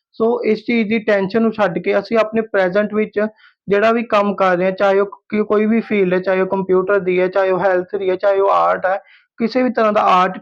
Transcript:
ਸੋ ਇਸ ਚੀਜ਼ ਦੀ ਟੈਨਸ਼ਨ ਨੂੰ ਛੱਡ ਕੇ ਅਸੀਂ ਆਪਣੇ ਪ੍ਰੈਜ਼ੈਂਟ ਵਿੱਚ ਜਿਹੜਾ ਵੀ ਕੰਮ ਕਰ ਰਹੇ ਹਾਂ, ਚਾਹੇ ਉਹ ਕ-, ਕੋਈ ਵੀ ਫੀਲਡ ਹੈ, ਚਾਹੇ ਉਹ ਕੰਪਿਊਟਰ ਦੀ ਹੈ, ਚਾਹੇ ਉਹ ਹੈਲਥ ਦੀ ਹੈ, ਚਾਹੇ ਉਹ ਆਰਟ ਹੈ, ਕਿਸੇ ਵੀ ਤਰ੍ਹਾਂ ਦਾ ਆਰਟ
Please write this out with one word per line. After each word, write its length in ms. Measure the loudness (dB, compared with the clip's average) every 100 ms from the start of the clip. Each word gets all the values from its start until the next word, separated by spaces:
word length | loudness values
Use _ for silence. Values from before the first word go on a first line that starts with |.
| _
ਸੋ 300 | -4 -2 0
ਇਸ 200 | -2 -2
ਚੀਜ਼ 240 | -2 -2 0
ਦੀ 100 | -2
ਟੈਨਸ਼ਨ 440 | 0 0 0 0
ਨੂੰ 100 | 0
ਛੱਡ 260 | 0 -2 -2
ਕੇ 200 | -2 -2
ਅਸੀਂ 180 | 0 -2
ਆਪਣੇ 220 | 0 -2
ਪ੍ਰੈਜ਼ੈਂਟ 520 | -2 0 0 0 -2
ਵਿੱਚ 260 | -2 -4 -2 -4 -6 _ _ -2
ਜਿਹੜਾ 240 | 2 2
ਵੀ 100 | 0
ਕੰਮ 320 | 0 0 0
ਕਰ 220 | 0 0 2
ਰਹੇ 80 |
ਹਾਂ, 80 | 0
ਚਾਹੇ 280 | 0 2 2
ਉਹ 60 | 0 -6 -6
ਕ-, 140 | -4
ਕੋਈ 240 | 0 0 2
ਵੀ 140 | 0
ਫੀਲਡ 340 | 0 0 2
ਹੈ, 40 | 0
ਚਾਹੇ 220 | 0 -2
ਉਹ 60 | 0
ਕੰਪਿਊਟਰ 520 | -2 0 0 2 0
ਦੀ 200 | 0 0
ਹੈ, 60 | 0
ਚਾਹੇ 220 | 0 0
ਉਹ 100 | 0
ਹੈਲਥ 360 | 0 0 -2 -4
ਦੀ 140 | -2
ਹੈ, 60 | -2
ਚਾਹੇ 240 | 0 2
ਉਹ 100 | 2
ਆਰਟ 360 | 2 2 0 -2
ਹੈ, 100 | -4 -8 -20 _ -6
ਕਿਸੇ 260 | -4 0
ਵੀ 80 | -2
ਤਰ੍ਹਾਂ 220 | 0 0
ਦਾ 80 | 2
ਆਰਟ 360 | 2 4 2 -2